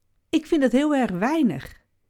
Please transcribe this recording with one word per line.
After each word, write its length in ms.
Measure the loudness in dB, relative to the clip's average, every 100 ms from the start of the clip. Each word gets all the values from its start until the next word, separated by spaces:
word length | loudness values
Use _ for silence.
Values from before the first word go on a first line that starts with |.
| _ _ -4
Ik 180 | -4 0
vind 160 | 0
het 100 | 2
heel 220 | 2 2
erg 160 | 0 -2
weinig. 680 | -2 -2 2 0 -2 -10 -20 _ _